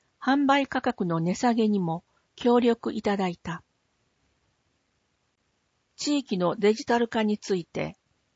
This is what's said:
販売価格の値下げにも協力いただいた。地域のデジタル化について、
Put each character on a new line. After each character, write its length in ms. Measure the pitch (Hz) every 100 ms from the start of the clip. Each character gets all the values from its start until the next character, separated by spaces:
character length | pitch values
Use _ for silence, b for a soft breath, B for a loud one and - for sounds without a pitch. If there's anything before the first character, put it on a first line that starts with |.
| _ -
販 240 | - 277 277
売 220 | 277 277
価 140 | 262
格 240 | 247 - 180
の 160 | 165
値 140 | 165 202
下 180 | 247
げ 160 | 233 220
に 100 | 202
も 240 | 170 165 _ _ _ -
協 240 | 247 240
力 320 | 233 233 -
い 100 | 226
た 140 | 214 196
だ 140 | 185
い 80 | 170
た。 260 | - 170 _ _ _ _ _ _ _ _ _ _ _ _ _ _ _ _ _ _ _ _ _ _ _ -
地 240 | 294 294
域 180 | - 190
の 200 | 175 -
デ 160 | 202
ジ 120 | 220 -
タ 140 | 233
ル 80 | 233
化 160 | 226
に 140 | 214 214
つ 180 | - 190
い 80 |
て、 340 | 160 160 151 - _ _ _